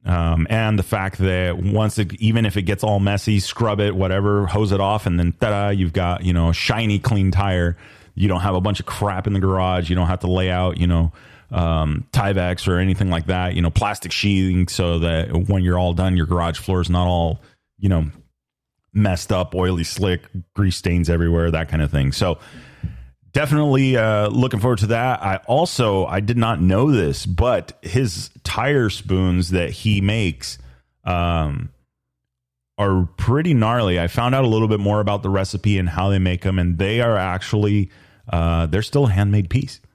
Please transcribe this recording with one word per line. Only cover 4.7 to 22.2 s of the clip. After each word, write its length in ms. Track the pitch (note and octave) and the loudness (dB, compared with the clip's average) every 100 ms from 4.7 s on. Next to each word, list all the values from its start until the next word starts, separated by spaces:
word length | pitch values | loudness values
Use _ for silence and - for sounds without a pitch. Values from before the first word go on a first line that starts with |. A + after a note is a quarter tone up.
it 80 | G2 | 2
off, 260 | G2 G#2+ G2 | 2 0 0
and 140 | F2 | 0
then 120 | F2 | 0
ta-da, 360 | E2+ A2+ G2+ G2+ | 0 -2 0 0
you've 240 | G2+ F2+ | 0 0
got, 320 | E2 F2+ F2+ | 0 -2 -2
you 80 | F2+ | 0
know, 160 | F2 E2 | 2 2
a 60 | |
shiny, 440 | E2 - A2 A2+ G2+ | 0 -2 0 0 0
clean 320 | - G#2 F#2+ | 0 0 2
tire. 460 | F#2 G2 F#2 E2+ F2 - - - - | 2 0 0 0 -2 -10 -20 -18 -2
You 100 | G2+ | 0
don't 140 | F2+ | 0
have 160 | G2 F#2 | 0 0
a 40 | |
bunch 200 | F#2+ G2 | 0 -2
of 60 | - | -6
crap 420 | - G#2 F#2 G2+ | -4 -2 -2 -2
in 60 | |
the 60 | G2 | 0
garage. 480 | F#2+ F#2+ F#2 F2+ E2 | 2 2 0 0 0
You 60 | |
don't 140 | F2+ E2+ | 0 0
have 120 | F2+ | 0
to 60 | F2 | 0
lay 240 | F#2 F#2 | 0 0
out, 280 | F2+ F#2 E2 | 0 -2 0
you 100 | F2 | 0
know, 240 | E2+ E2 - - - _ | 2 0 -2 -20 -20 _
um, 560 | - E2+ D#2+ D#2 D2+ - | -4 0 0 0 -2 -2
Tyvek 560 | - G2 F#2+ F2+ F2+ - | -2 0 0 -2 -2 0
or 120 | F2 | 0
anything 280 | F#2+ F2+ F#2+ | 2 0 0
like 180 | E2+ D#2+ | -2 -2
that, 280 | F#2 F2+ | -2 -2
you 80 | E2+ | 0
know, 80 | E2+ | 0
plastic 400 | - G2+ G#2 E2+ | 2 0 -4 -6
sheathing, 560 | - G#2 G2 F#2+ F2+ F2+ | -2 0 2 2 2 0
so 320 | - F2+ E2+ | -2 -2 0
that 320 | E2+ E2 E2 D#2+ F#2 | 0 0 -2 -2 0
when 140 | G2 | 0
you're 160 | F2+ F2 | 2 0
all 140 | F2+ | 0
done, 240 | E2+ F#2 F2+ | 0 0 0
your 100 | E2 | 0
garage 320 | F2 E2+ E2+ | 0 -2 -4
floor 220 | - F#2 | -4 -2
is 100 | E2+ | 0
not 160 | F2 F2+ | 0 2
all, 340 | F2 E2+ D#2 - _ _ _ | 0 -2 -4 -10 _ _ _
you 100 | G2 | 0
know, 220 | F2+ D#2 - - _ _ _ _ _ _ | 0 -2 -8 -20 _ _ _ _ _ _
messed 380 | G2+ G#2 F2+ - | 0 0 0 -2
up, 240 | F#2+ F2+ | -2 -2
oily, 300 | F2+ F#2 F2+ | 0 0 0
slick, 420 | E2 - F#2 F2+ - F#2+ E2+ | -4 -2 0 -2 -4 -14 -12
grease 240 | - G2 F2+ | -2 0 0
stains 320 | - F2 E2 | -2 0 2
everywhere, 420 | E2+ E2+ E2+ E2+ | 2 2 2 0
that 160 | D#2+ D#2+ | 0 -2
kind 120 | D#2+ | -2
of 120 | D2+ | 0
thing. 180 | D2 C2+ | 0 0
So 280 | C2+ | 0